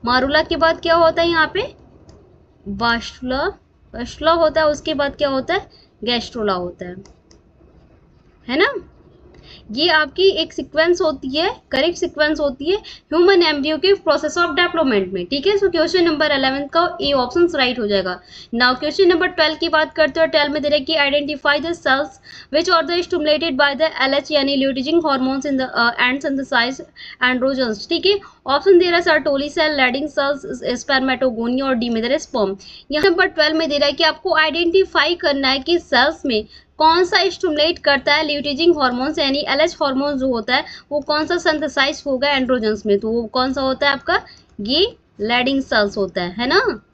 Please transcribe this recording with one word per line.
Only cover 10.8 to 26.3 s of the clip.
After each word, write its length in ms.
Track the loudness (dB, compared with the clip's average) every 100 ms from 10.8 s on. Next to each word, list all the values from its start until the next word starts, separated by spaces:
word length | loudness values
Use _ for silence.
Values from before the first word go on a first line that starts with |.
| 2 2
होती 260 | 0 -2 -4
है, 200 | -2 -2 -4 _
करेक्ट 280 | -2 -2 -2
सीक्वेंस 420 | -6 -2 0 0
होती 300 | -2 -4 -4
है 60 | -4
ह्यूमन 680 | -4 -20 _ 2 4 6
एम्ब्रियो 340 | 4 0 -2 0
के 140 | 2 0
process 320 | 2 0 0 -2
of 160 | -2 0
development 560 | 0 2 2 2 0
में, 120 | -6 -4
ठीक 200 | -2 0
है। 100 | 2
So 120 | 2
क्वेश्चन 320 | 2 0 2
नंबर 280 | 2 2 0
इलेवन 340 | 2 0 -2 -2
का 100 | 0 0 -2
ए 100 | -2
ऑप्शन 360 | 0 0 2 2 2
राइट 220 | 0 0
हो 80 | 0
जाएगा। 320 | 0 -2 -8 -12 -20 -8
Now 160 | 0 0 2
क्वेश्चन 280 | -4 2 4
नंबर 200 | 4 0
ट्वेल्व 280 | 2 0 0
की 80 | 0
बात 240 | 0 0
करते 260 | 0 0 2
हैं। 80 | 2
ट्वेल्व 220 | 2 0
में 80 | 0
दे 60 | 0
रहा 100 | 0
है 60 |
कि 120 | 0 0
identify 580 | 2 0 -2 -4 0 0
the 100 | -2 -4
cells 380 | 0 0 -2 -10 -20 -20 -2
which 160 | -2 2 0
are 60 | 2
the 100 | -2 -2
stimulated 500 | -2 0 0 0 0
by 100 | 0 2
the 100 | -2 0
एलएच 260 | 0 0 0
यानी 240 | 0 0 0
luteinizing 380 | 0 -2 0 0
hormones 460 | 2 0 0 -2 -2
in 100 | -2
the, 80 | -2 0
uh, 80 | 0 2 0
and 200 | 0
synthesize 540 | -4